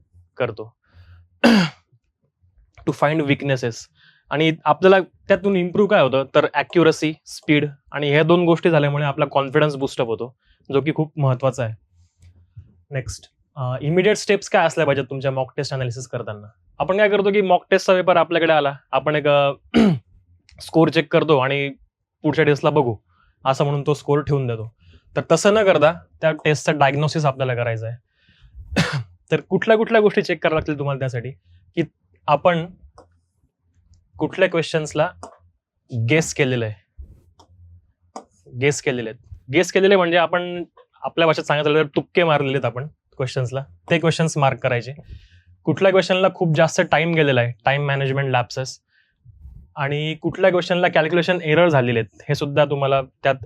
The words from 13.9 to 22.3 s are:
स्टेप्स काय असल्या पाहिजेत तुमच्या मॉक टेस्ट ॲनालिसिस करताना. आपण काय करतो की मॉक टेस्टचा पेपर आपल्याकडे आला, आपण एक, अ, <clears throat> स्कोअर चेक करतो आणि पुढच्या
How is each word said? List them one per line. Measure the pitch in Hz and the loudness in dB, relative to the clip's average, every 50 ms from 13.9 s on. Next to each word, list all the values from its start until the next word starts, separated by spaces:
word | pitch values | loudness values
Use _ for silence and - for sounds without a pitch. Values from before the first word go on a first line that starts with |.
| 165 180 185 208 208 202 | 0 2 2 2 0 0
स्टेप्स | - - 202 196 - - | 0 -2 -2 -2 -2 0
काय | - 196 170 | 0 2 2
असल्या | 160 - 170 156 | 2 0 0 0
पाहिजेत | 143 139 139 135 120 | 0 0 0 -4 -6
तुमच्या | 139 135 131 139 | -8 -6 -4 -4
मॉक | 131 131 131 131 - - | -4 -4 -6 -6 -6 -8
टेस्ट | 143 - 143 | -8 -6 -6
ॲनालिसिस | 131 127 120 110 131 123 - | -6 -6 -6 -6 -8 -12 -10
करताना. | - 120 110 110 107 104 104 107 - _ _ _ _ - | -10 -10 -10 -10 -12 -14 -16 -20 -20 _ _ _ _ -6
आपण | 143 190 185 202 | -4 -2 0 2
काय | 214 208 | 2 2
करतो | 202 208 190 202 196 | 2 2 0 2 2
की | 208 | 2
मॉक | 196 185 180 175 - _ | 2 2 2 0 2 _
टेस्टचा | 190 185 - - 190 | 0 2 4 2 2
पेपर | 185 175 180 175 170 | 2 4 4 4 4
आपल्याकडे | 165 165 175 165 165 160 160 | 2 2 2 2 2 4 4
आला, | 151 143 139 143 139 _ _ | 2 2 0 -4 -6 _ _
आपण | - 131 135 151 151 | -4 -2 0 0 0
एक, | 151 139 147 | 0 2 2
अ, | 143 143 143 139 139 - _ _ - | 2 4 2 0 -2 -4 _ _ 0
<clears throat> | 233 226 202 160 113 - _ _ _ _ _ _ _ _ _ _ - | 2 2 2 2 0 -4 _ _ _ _ _ _ _ _ _ _ -20
स्कोअर | - - - 160 165 156 | -16 -2 2 2 2 4
चेक | - 165 151 - - | 2 0 -2 0 0
करतो | 160 151 156 156 131 | 0 2 2 2 2
आणि | 127 131 139 139 139 139 - - _ _ _ _ _ _ _ _ | 2 0 -2 -2 -4 -6 -8 -12 _ _ _ _ _ _ _ _
पुढच्या | - 151 | -4 -2